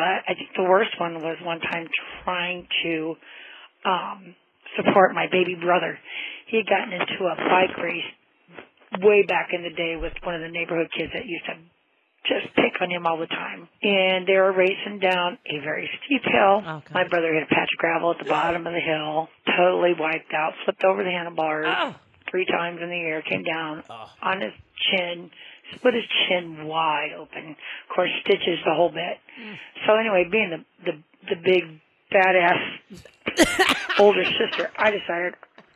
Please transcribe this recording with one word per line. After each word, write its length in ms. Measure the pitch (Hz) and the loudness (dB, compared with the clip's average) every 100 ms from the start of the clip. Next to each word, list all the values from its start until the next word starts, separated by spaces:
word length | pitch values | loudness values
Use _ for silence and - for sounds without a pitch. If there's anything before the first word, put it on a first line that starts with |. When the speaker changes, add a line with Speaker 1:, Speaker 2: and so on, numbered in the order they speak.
| 170 190 - | 4 -2 -4
Speaker 1:
I 60 | |
think 160 | 180 - - | -6 -6 -2
the 60 | |
worst 280 | 185 185 220 - | 4 4 2 -2
one 220 | 170 165 | -6 -4
was 160 | 160 160 | -6 -6
one 160 | 175 165 | -6 -6
time 260 | - 170 160 - - - | -6 -6 -6 -8 -8 -8
trying 440 | - 180 175 180 175 - | -4 -2 -2 -6 -4 -4
to, 320 | 165 165 160 160 - - - - - _ - | -2 -2 -4 -8 -12 -20 -20 -20 -20 _ -2
um, 500 | 180 190 202 180 - _ _ - - | -2 -4 -12 -16 -20 _ _ -10 -2
support 380 | 180 208 185 170 | 4 6 6 4
my 120 | 160 | 0
baby 240 | 185 175 180 | 2 0 -2
brother. 420 | 175 175 165 151 - - - - - | 2 2 2 -6 -12 -12 -12 -14 -2
He 100 | 220 | -2
had 100 | 202 | 2
gotten 240 | 196 220 | 0 0
into 320 | 180 - - 180 | -6 -6 -2 -2
a 100 | 165 | -2
bike 400 | - 180 185 - | 2 4 2 0
race 260 | 170 170 - - _ _ _ 170 - _ _ 196 | -6 -6 -8 -14 _ _ _ -20 -20 _ _ 2
way 220 | 196 208 | 6 6
back 260 | 180 175 165 | 6 2 0
in 100 | 180 | -4
the 60 | 170 | -6
day 260 | 165 170 165 | -4 -4 -4
with 180 | 160 - | -6 -6
one 120 | 185 170 | -6 -6
of 60 | |
the 80 | 165 | -6
neighborhood 400 | 170 165 170 160 - | -6 -4 -2 -2 -4
kids 180 | 160 | -6
that 120 | - 254 | -8 -8
used 200 | 170 - | -8 -8
to 100 | 165 165 _ _ _ _ _ - | -14 -18 _ _ _ _ _ -2
just 280 | 202 - - | -2 0 2
pick 260 | 240 - | 2 0
on 100 | 180 | -4
him 140 | 175 170 | -2 -2
all 100 | 165 | -2
the 100 | 160 | -4
time. 420 | - - - 165 _ | -6 -8 -12 -18 _
And 460 | 214 196 185 185 180 | 0 4 4 2 4
they 80 | 190 | 4
were 160 | 190 | 6
racing 480 | 190 185 196 - 208 | 6 2 2 -6 -2
down 380 | 185 185 175 233 - | 0 2 0 -4 -8
a 140 | 151 | -8
very 260 | 143 160 175 - | -4 -6 -6 -10
steep 200 | - 277 - | -2 -2 2
hill. 340 | 233 202 202 190 | 4 6 4 2
Speaker 2:
Oh, 160 | 156 | -10
God. 80 | - | -6
Speaker 1:
My 160 | 151 175 | -2 0
brother 260 | 175 165 | 0 2
hit 100 | 156 | 0
a 20 | 147 | 2
patch 160 | - 175 | 0 2
of 60 | - | 0
gravel 320 | 165 165 170 | 0 2 0
at 60 | 165 | -2
the 60 | 143 | 0
bottom 380 | 151 165 170 170 | 0 2 -2 -2
of 60 | |
the 80 | 170 | -4
hill, 480 | 165 156 151 151 160 _ - - | -2 -2 -2 -4 -4 _ 0 4
totally 380 | 180 185 175 170 | 4 4 2 2
wiped 360 | 156 160 - | 0 -4 -4
out, 200 | 156 156 - - | -2 -2 -2 -6
flipped 180 | - | 0
over 200 | 190 190 | 2 2
the 80 | 190 | 0
handlebars 560 | 180 170 165 160 156 156 | -4 -6 -2 -2 0 -2
Speaker 2:
Oh. 260 | 359 302 - _ _ - | -2 -2 -6 _ _ -6
Speaker 1:
three 160 | 185 185 | -4 0
times 360 | 185 170 175 | -2 -2 -6
in 80 | 170 | -8
the 100 | 175 | -6
air, 220 | 165 160 | -4 -4
came 220 | - 190 | -4 -6
down 400 | 175 160 160 156 - | -4 -6 -6 -10 -12
Speaker 3:
Oh. 220 | 113 110 - | -16 -16 -8
Speaker 1:
on 200 | - 190 | -4 -4
his 120 | - - _ - | -6 -10 _ -4
chin, 560 | - 190 175 175 170 - - - - - | 0 0 -2 -8 -12 -20 -20 -20 -20 -2
split 180 | 254 | 0
his 100 | 233 208 - - | 0 -2 0 2
chin 380 | 180 170 156 156 | 0 -2 -10 -6
wide 480 | 160 160 151 151 170 | 0 0 0 -2 -8
open. 380 | 156 - 156 147 - - - | -12 -14 -14 -14 -14 -14 -4
Of 60 | - | 0
course, 140 | 180 - | 0 -2
stitches, 380 | - 196 - 160 - | 0 2 2 0 0
the 80 | |
whole 160 | 156 170 | 2 2
bit. 280 | 156 175 - - - | 2 -6 -8 -12 -18
Speaker 2:
Mm. 160 | 220 190 - - - | -16 -14 -16 -4 2
Speaker 1:
So 100 | 214 | 4
anyway, 300 | 226 190 175 | 4 2 4
being 200 | 214 202 | 2 0
the, 400 | 160 - _ 185 | -4 -12 _ -8
the, 60 | 156 - _ - | -8 -12 _ -8
the 120 | 185 | -2
big 380 | 170 185 165 156 _ _ _ | 2 2 2 -12 _ _ _
badass 680 | 202 190 185 175 180 - - _ 185 - _ - - | 4 6 6 4 2 0 -10 _ -20 -20 _ -8 2
Speaker 2:
<laughs> 640 | 320 - 370 - - 320 | 2 4 2 2 -2 6
Speaker 1:
older 240 | 208 185 | 6 6
sister, 480 | 180 - 233 - - - | 2 0 -2 -2 -6 0
I 140 | 214 | 0
decided 420 | 202 - 170 175 - - - _ | 0 -4 -4 -4 -6 -18 -20 _